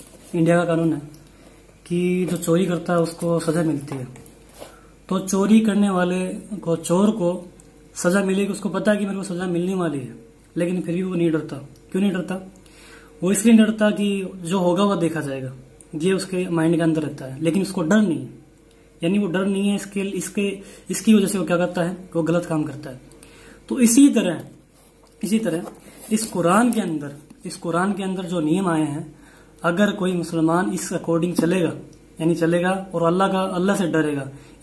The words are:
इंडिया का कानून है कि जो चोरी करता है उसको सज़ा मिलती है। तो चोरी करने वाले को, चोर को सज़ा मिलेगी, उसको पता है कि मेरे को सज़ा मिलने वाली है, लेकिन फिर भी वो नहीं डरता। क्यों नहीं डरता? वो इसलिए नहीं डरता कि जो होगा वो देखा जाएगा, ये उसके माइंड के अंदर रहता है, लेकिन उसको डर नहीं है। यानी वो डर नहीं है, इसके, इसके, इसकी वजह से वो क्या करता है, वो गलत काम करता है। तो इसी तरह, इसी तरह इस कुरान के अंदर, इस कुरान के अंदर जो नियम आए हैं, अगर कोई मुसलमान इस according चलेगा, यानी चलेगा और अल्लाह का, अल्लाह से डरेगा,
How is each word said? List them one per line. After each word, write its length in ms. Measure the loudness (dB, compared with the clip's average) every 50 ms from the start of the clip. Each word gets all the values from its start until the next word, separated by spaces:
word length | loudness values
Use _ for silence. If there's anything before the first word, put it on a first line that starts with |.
| -18 -18 -18 -20 -16 -6 -2
इंडिया 220 | 0 2 4 4 4
का 80 | 2
कानून 280 | 2 0 2 2 0 -2
है 60 | -2 -6 -12 -18 -20 -20 -20 -20 -20 -20 -20 -20 -20 -20 -20 -20 -18 -10 -6
कि 400 | -4 -2 0 0 0 0 0 -2
जो 60 | -2 -4
चोरी 280 | 0 2 2 2 2
करता 280 | 0 -2 -2 -2 0 0
है 60 | 2
उसको 400 | 2 0 -2 -4 -2 0 0 0
सज़ा 240 | 0 0 0 0 0
मिलती 320 | 0 0 -2 -4 -8 -10
है। 120 | -10 -10 -12 -14 -18 -20 -20 -20 -20 -20 -20 -20 -20 -20 -20 -20 -20 -20 -20 -20 -16 -8 -4
तो 100 | -4 -4
चोरी 400 | -2 0 0 2 4 6 6 6
करने 300 | 6 6 2 2 2 2
वाले 380 | 2 2 2 2 0 -2 -2 -4 -6 -10 -12 -10 -12 -8
को, 180 | -4 -2 -2
चोर 360 | -2 0 0 2 4 4 4
को 380 | 2 2 0 -2 -2 -4 -8 -14 -20 -20 -20 -20 -20 -20 -20 -20 -10
सज़ा 280 | -4 0 2 2 2 2
मिलेगी, 280 | 2 0 0 0 -2
उसको 180 | -2 -4 -6 -4
पता 220 | -4 -2 2 2
है 60 | 2 2
कि 80 | 0
मेरे 120 | -4 -4 -6
को 60 | -6
सज़ा 240 | -8 -6 -6 -4 -4
मिलने 260 | -2 -2 -2 -2 -2
वाली 260 | -2 -2 -2 -4 -4
है, 160 | -8 -10 -14 -16 -20 -20 -20 -20 -20 -12 -6 -4
लेकिन 240 | -2 -2 -2 -4
फिर 140 | -4 -4 -4
भी 80 | -4 -4
वो 120 | -4 -2
नहीं 160 | 0 0 0
डरता। 240 | 0 0 -2 -4 -10 -14 -14 -16 -20 -20 -14 -6
क्यों 100 | -4 0
नहीं 100 | 0 0
डरता? 360 | 0 -2 -4 -6 -6 -8 -10 -14 -20 -20 -20 -20 -20 -20 -20 -20 -20 -20 -20 -20 -12 -4 -2
वो 80 | 0
इसलिए 240 | 0 2 6 6 8
नहीं 100 | 8 8
डरता 260 | 6 2 2 2 2
कि 400 | 2 2 0 0 0 -2 -4 -6 -10 -10
जो 180 | -6 -2 0 2
होगा 240 | 2 2 4 4 2
वो 120 | 2 2
देखा 260 | 2 0 0 -2 -2
जाएगा, 320 | -6 -6 -6 -8 -8 -10 -12 -14 -20 -20 -20 -20 -18 -12 -8
ये 180 | -4 0 0 0
उसके 360 | 0 -2 -4 -4 -4 -4 -2
माइंड 260 | 0 0 2 2 2
के 60 | 2
अंदर 200 | 2 2 2 0
रहता 240 | -2 -4 -6 -8 -12
है, 180 | -12 -8 -4 -2
लेकिन 180 | 0 0 0
उसको 200 | 0 -2 -2 -2
डर 200 | 0 2 4 4
नहीं 180 | 4 2 0 -4
है। 100 | -6 -10 -14 -18 -20 -20 _ _ _ _ _ -20 -20 _ _ -4 -2
यानी 160 | 0 0 0
वो 80 | 0 0
डर 180 | 0 -2 0
नहीं 240 | 0 0 0 0 0
है, 60 | -2
इसके, 240 | -2 -4 -6 -6 -6
इसके, 600 | -6 -4 -6 -6 -8 -6 -4 -4 -4 -4 -4 -8 -12 -18 -20 -16 -10 -8
इसकी 240 | -8 -2 4 6 6
वजह 140 | 6 6 4
से 120 | 0 -2
वो 60 | 0
क्या 120 | 0 2 2
करता 240 | 2 0 0 -2
है, 280 | -2 -2 -4 -8 -10 -6 -4
वो 80 | -2 0
गलत 220 | 2 2 0 0
काम 180 | 0 -2 -2 -2
करता 260 | -4 -6 -10 -12 -14
है। 120 | -14 -16 -18 -20 -20 -20 -20 -20 -20 -20 -20 -20 -20 -16 -10 -6
तो 100 | 0 4
इसी 300 | 4 6 8 8 8 8
तरह, 340 | 6 4 0 0 -2 -4 -8 -14 -18 -20 -20 _ _ _ _ _ _ _ _ -20 _ -8 -4
इसी 160 | 0 0 0
तरह 240 | 0 0 -2 -2 -4 -8 -12 -16 -20 -20 -20 -16 -8 -4
इस 140 | -2 -2 -2
कुरान 460 | -2 -2 0 4 6 6 6 6 4
के 100 | 2 0
अंदर, 320 | -2 -2 -4 -6 -6 -8 -12 -14 -20 -20 -20 -16 -14
इस 100 | -14 -14
कुरान 380 | -10 -6 -2 -2 0 0 0 -2
के 100 | -2 -4
अंदर 200 | -6 -6 -6 -6
जो 160 | -4 -4 -2
नियम 280 | 0 0 0 0 0 0
आए 140 | 0 0
हैं, 380 | 0 -2 -2 -6 -8 -12 -14 -20 -20 -20 -20 -20 -20 -20 -12 -4 -2
अगर 280 | 0 2 2 2 2
कोई 220 | 2 0 -2 -2 -2
मुसलमान 580 | -2 -4 -4 -2 0 2 2 2 2 0 0 -2
इस 200 | -4 -6 -6 -6
according 480 | -6 -4 -2 -2 0 0 -2 -2 0
चलेगा, 320 | 0 0 2 2 0 -2 -4 -6 -12 -18 -20 -20 -20 -18 -8 -2
यानी 140 | 0 0 0
चलेगा 520 | 2 2 2 2 2 2 0 -2 -2 -4 -6 -4
और 100 | 0 0
अल्लाह 240 | 2 2 2 2 0
का, 140 | 0 0
अल्लाह 340 | -2 -2 -2 -2 0 0 0
से 120 | 0 0 0
डरेगा, 420 | 0 0 0 0 -2 -4 -6 -8 -12 -16 -20 -20 -14 -2